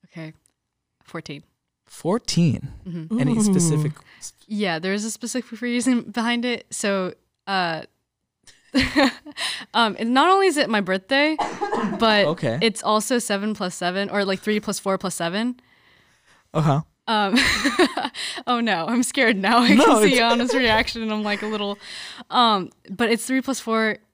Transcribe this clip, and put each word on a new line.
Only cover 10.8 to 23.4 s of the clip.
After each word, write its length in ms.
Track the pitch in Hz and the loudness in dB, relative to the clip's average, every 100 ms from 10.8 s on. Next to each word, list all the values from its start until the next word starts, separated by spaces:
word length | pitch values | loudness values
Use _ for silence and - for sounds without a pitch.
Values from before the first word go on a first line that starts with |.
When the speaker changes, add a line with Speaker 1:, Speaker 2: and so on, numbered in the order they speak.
Speaker 1:
birthday, 540 | 185 190 - 269 294 320 | 0 -4 0 2 2 0
<coughs> 600 | - - 403 415 214 - | -4 -6 -6 -4 -4 0
but 260 | 226 208 170 | 2 4 4
Speaker 2:
Okay. 340 | 175 135 120 | 2 -2 0
Speaker 1:
it's 220 | 226 - | 0 0
also 360 | - 214 208 240 | 0 0 0 -2
seven 340 | - 202 208 | -2 -4 -4
plus 220 | 208 185 - | -4 -6 -4
seven, 340 | 180 185 202 | -4 -2 -2
or, 160 | 208 196 | -2 -2
like, 140 | 190 | -2
three 200 | - 214 | -2 -2
plus 200 | 214 196 | -2 -6
four 180 | 196 190 | -2 -2
plus 180 | 190 - | -4 -4
seven. 440 | 170 190 233 247 _ _ _ _ _ _ _ _ _ | -4 -2 -4 -6 _ _ _ _ _ _ _ _ _
Speaker 2:
Uh-huh. 280 | - 151 143 - _ - | -2 2 0 -2 _ -2
Speaker 1:
Um, 280 | 214 202 233 | 0 2 2
<laughs> 1120 | - - 262 233 339 - 254 - - - 262 | 2 0 -2 2 0 0 -8 -8 -10 -10 -4
oh 120 | 240 | -2
no, 240 | 233 185 165 | 0 -2 0
I'm 160 | 240 | 0
scared 340 | 247 - 247 196 | 0 2 2 2
now. 200 | 190 233 | 4 4
<laughs> 20 | |
I 140 | 240 202 | 6 6
Speaker 2:
No, 100 | 302 | 8
Speaker 1:
can 180 | 226 | 6
see 80 | 214 | 6
Speaker 2:
it's 80 | 254 | 4
Speaker 1:
Anna's 320 | 233 233 247 | 4 2 2
reaction, 480 | 262 240 220 220 233 | 2 4 2 0 -4
and 80 | 220 | -4
I'm, 100 | 214 | -4
like, 180 | 208 202 | -4 -4
a 60 | 214 | -4
little, 300 | 214 202 202 - - - - - | -4 -6 -8 -12 -16 -16 -18 -4
um, 420 | - 233 208 180 _ - | 2 4 2 -2 _ -16
but 220 | 196 226 | -4 -2
it's 140 | 233 - | -2 -2
three 160 | 262 | -4